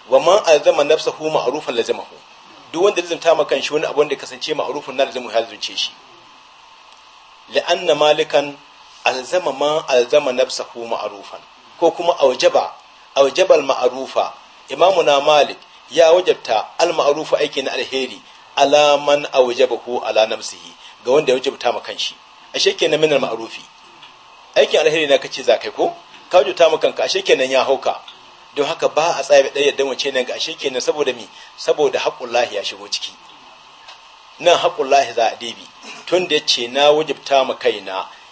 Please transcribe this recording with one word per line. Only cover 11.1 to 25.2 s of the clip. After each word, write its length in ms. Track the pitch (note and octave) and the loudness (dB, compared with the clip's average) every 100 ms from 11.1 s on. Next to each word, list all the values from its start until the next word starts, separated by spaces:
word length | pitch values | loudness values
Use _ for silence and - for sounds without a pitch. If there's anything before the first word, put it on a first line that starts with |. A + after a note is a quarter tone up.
| G2+ F#2+ F#2 - _ - - | -12 -18 -20 -20 _ -18 0
Ko 120 | E3 | 0
kuma 260 | E3+ E3+ E3+ | 0 -2 2
aujaba, 540 | C3+ B2+ C3 C3 F#2+ - - - - C3+ | 2 4 2 2 -2 -8 -20 -20 -4 0
aujaba 400 | C#3 D3 F#3 D#3 | 2 4 4 4
al-ma'rufa. 760 | C#3 B2+ B2+ C3 B2+ A2+ F2+ - - - - | 2 0 -2 -2 -6 -4 -4 -6 -20 -20 -8
Imamu 340 | C3+ F3+ F3+ | 2 2 4
na 160 | D3+ C#3 | 2 2
Malik 360 | C#3+ D3+ A#2+ F#2 - - - | 4 4 2 -2 -18 -20 -6
ya 200 | C3+ E3 | 2 6
wajabta 540 | F3+ E3 C3+ - G#2+ - - | 6 2 -2 0 -2 -2 -4
al-ma'rufa 580 | E3+ D#3+ C#3 D3 D3 - | -2 0 0 0 0 -2
aiki 220 | D3 C#3+ | -2 -4
na 100 | C3 | -6
alheri 500 | C3 A2+ C3+ B2+ F#2+ - - - - | -6 -6 -4 -6 -10 -20 -20 -6 0
ala 420 | C#3 D3 D3 C#3+ | 4 6 6 4
man 300 | C#3+ D3 D3 | 2 0 0
aujabahu 680 | C3+ B2+ A#2 B2+ A#2 B2 A#2+ | 2 2 2 0 0 -6 -6
ala 220 | A2 G#2+ A2 | -2 0 0
nafsihi, 460 | G#2+ - F#2+ F2 - - - A#2 | -2 -10 -16 -20 -20 -20 -10 0
ga 60 | |
wanda 200 | C#3 D#3+ | 0 2
ya 60 | C3+ | 0
wajabta 340 | C3 A2 A#2+ | -2 -4 -4
ma 60 | A2 | -4
kanshi. 360 | - G2 - - - - - | -8 -10 -10 -10 -20 -20 -12
Ashe 200 | C#3 - | -2 -2
kenan 260 | - E3 D3+ | 0 0 2
min 140 | D#3 | 2
al-ma'rufi. 480 | C#3 G#2+ A2 A2 - - _ - - - - - - - - | 0 -2 -6 -10 -16 -20 _ -20 -20 -20 -20 -20 -20 -4 0
Aikin 240 | G3+ F#3+ | 2 2
alheri 280 | D#3 D#3+ D3 | 2 2 2
na 100 | |
kace 260 | C3+ | 2